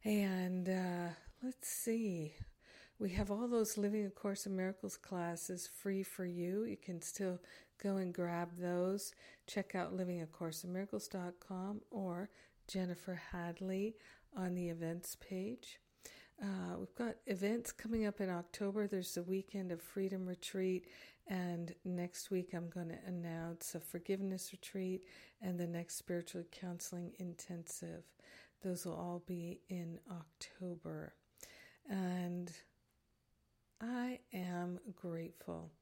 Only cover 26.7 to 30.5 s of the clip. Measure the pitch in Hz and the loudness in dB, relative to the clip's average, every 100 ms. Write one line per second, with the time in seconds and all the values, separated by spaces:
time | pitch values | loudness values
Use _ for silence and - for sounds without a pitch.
26.7 | 175 - 180 175 - 180 170 - 175 165 | -4 -4 -4 -4 -4 -6 -6 -8 -8 -6
27.7 | - 170 165 - - - - - _ 190 | -6 -6 -8 -10 -20 -20 -20 -20 _ -2
28.7 | 180 180 165 175 175 175 175 170 180 - | -2 -2 -2 -2 -4 -2 -4 -2 -6 -4
29.7 | 180 170 165 - 175 156 _ - | -4 -2 -6 -8 -8 -10 _ -14